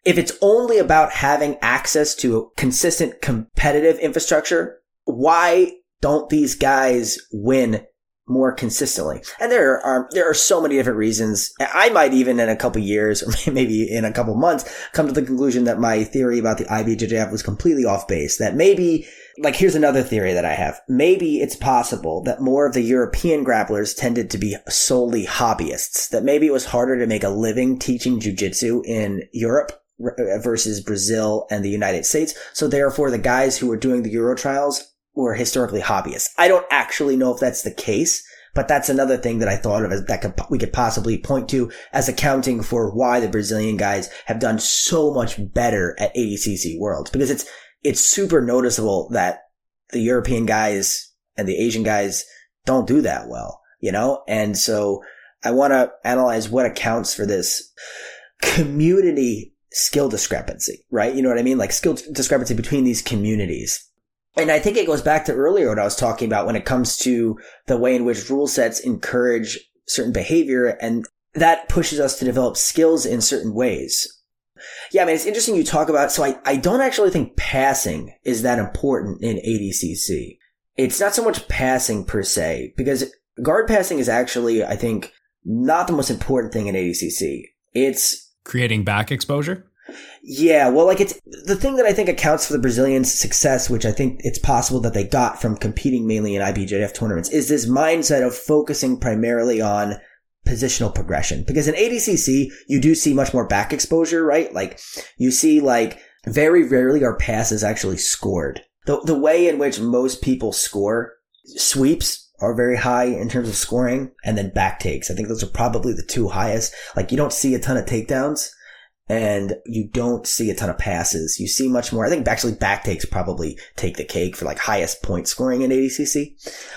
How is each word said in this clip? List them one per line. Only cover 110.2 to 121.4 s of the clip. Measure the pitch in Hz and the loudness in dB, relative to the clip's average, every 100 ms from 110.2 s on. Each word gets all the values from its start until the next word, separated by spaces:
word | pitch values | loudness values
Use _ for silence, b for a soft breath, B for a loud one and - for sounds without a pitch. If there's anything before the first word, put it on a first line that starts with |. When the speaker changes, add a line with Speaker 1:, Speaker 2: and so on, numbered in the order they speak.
Speaker 1:
people | - 127 110 | -2 0 -2
score, | - - 101 101 117 117 - _ _ | -4 -4 -2 -2 -2 -4 -12 _ _
sweeps | - - - 139 135 165 - - - - | -14 -4 -2 2 2 2 -2 -6 -12 -6
are | 107 117 | -2 0
very | 123 123 | 0 0
high | 123 123 | 0 0
in | 123 117 113 | 0 -2 -4
terms | 127 117 | -4 -4
of | |
scoring, | 104 - 123 123 131 131 _ | -4 -2 0 0 -2 -6 _
and | - 104 | -4 -2
then | 98 | -2
back | 101 95 - | 0 0 -2
takes. | 92 69 - | -4 -4 -6
I | |
think | 90 104 | -6 -6
those | 107 | -6
are | 101 | -6
probably | - 120 117 127 | -2 0 0 -2
the | 107 | -4
two | - 127 101 | -4 -2 -2
highest. | 95 110 110 - B B B | 0 -2 -2 -4 B B B
Like, | 98 | -2
you | 131 | 0
don't | 143 | -2
see | - 135 | 0 0
a | 123 | 0
ton | - 127 | 0 -2
of | - | -2
takedowns, | 117 107 135 143 151 - B B B B _ - | -4 -2 -2 -2 -4 -8 B B B B _ -4
and | 113 107 101 98 - | -2 0 0 -2 -6
you | - 110 101 | -6 -6 -4
don't | 127 120 120 - | -2 -2 -2 -2
see | - 110 | -2 -2
a | |
ton | 92 101 | -2 -4
of | - | -2
passes. | - 87 82 82 80 | -2 -2 -2 -4 -4
You | - | -6